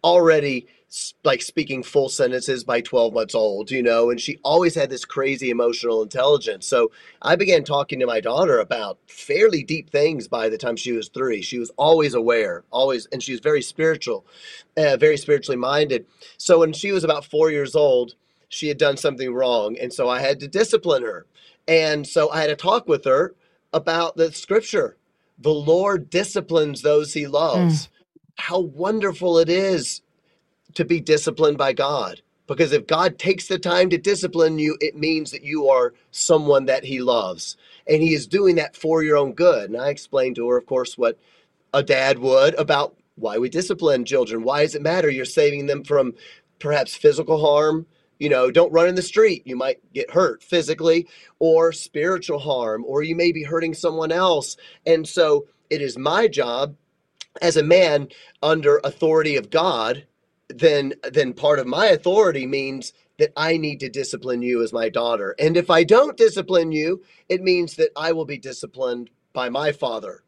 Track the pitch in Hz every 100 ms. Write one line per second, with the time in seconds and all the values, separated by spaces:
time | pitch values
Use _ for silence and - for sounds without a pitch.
0 | 160 175 165 156 143 127 120 _ _ -
1 | - - 151 127 - - 147 135 120 147
2 | 135 - 127 127 123 127 117 120 117 127
3 | 117 110 107 117 107 101 104 131 120 117
4 | 117 120 - 110 139 160 175 160 139 127
5 | - - 135 135 131 120 117 117 120 113
6 | 107 131 135 143 110 98 - 127 113 _
7 | - _ - 170 196 170 143 143 139 135
8 | 123 113 107 131 180 123 101 117 104 92
9 | _ - - 147 214 165 123 156 - 143
10 | 151 151 107 120 110 110 123 117 127 117
11 | 107 - 131 107 90 123 117 - 147 165
12 | 147 123 113 117 104 87 _ 120 135 127
13 | - 135 123 127 156 147 120 - 160 151
14 | - 104 _ - - - _ - 151 131
15 | 151 147 147 147 - 127 123 143 151 123
16 | - _ - _ - 170 160 151 202 190
17 | 160 147 143 151 160 151 135 151 147 123
18 | 123 - _ _ _ - 151 143 147 139
19 | 151 131 131 123 127 120 104 117 123 120
20 | 123 123 135 139 143 185 220 220 175 139
21 | 117 90 _ _ _ _ - 165 156 151
22 | 143 170 156 151 151 151 175 226 226 147
23 | 139 135 185 - _ _ _ 160 151 165
24 | 170 - 165 151 - 202 220 208 123 _
25 | _ _ _ _ 143 151 147 170 202 190
26 | 139 180 202 202 - 165 151 135 147 151
27 | 151 156 143 143 160 160 175 156 - _
28 | _ _ _ - - 180 170 139 185 220
29 | 196 156 180 165 165 180 196 180 123 -
30 | _ _ _ _ _ _ _ - 165 170
31 | 143 151 160 147 156 147 139 131 139 143
32 | 98 82 _ _ _ 135 156 139 - 160
33 | 180 - 175 190 - 185 180 175 185 170
34 | 180 202 185 170 160 156 151 151 151 147
35 | 151 160 151 143 143 156 139 131 123 _
36 | _ - - 160 147 139 131 131 131 135
37 | 127 120 95 85 - - _ - - 151
38 | 160 156 120 196 196 170 147 - 156 160
39 | 156 147 139 117 175 135 101 117 139 143
40 | - 139 131 117 117 123 120 131 123 -
41 | 117 113 _ _ _ _ _ 139 139 135
42 | 135 127 127 131 139 143 151 143 147 _
43 | _ - 110 107 127 160 185 185 160 135
44 | 117 135 117 113 117 143 156 151 147 180
45 | 156 131 127 - 147 143 143 143 - 147
46 | 127 113 - - _ _ 151 147 131 -
47 | 151 147 160 160 151 147 156 160 165 _
48 | _ _ 147 131 127 131 165 160 175 185
49 | 175 208 220 160 - 127 131 127 _ 131
50 | 123 165 175 113 _ 175 143 160 165 165
51 | 170 - - _ 165 160 165 156 - 151
52 | 165 185 180 147 143 131 113 110 117 139
53 | 156 165 175 160 147 165 165 160 175 160
54 | 160 165 185 156 - - - - - 165
55 | 156 - 160 147 - _ _ 151 139 113
56 | 139 180 226 143 123 120 143 147 _ _
57 | _ _ - - 170 160 151 175 175 147
58 | 139 - - _ 147 160 143 147 139 -
59 | 160 160 156 139 107 160 180 127 110 135
60 | - _ _ _ _ - 160 143 139 139
61 | 127 131 131 - 147 147 123 143 214 165
62 | 175 196 196 143 131 139 135 135 - _
63 | _ _ 151 - 156 165 151 143 135 135
64 | 131 - 123 123 123 123 113 113 113 -
65 | 117 113 98 - 151 170 175 165 165 220
66 | 294 - 220 208 175 180 165 156 156 185
67 | _ _ _ 185 185 180 170 - 156 -
68 | 160 165 147 143 131 123 120 127 127 120
69 | 120 _ _ - 127 127 151 143 131 113
70 | 101 90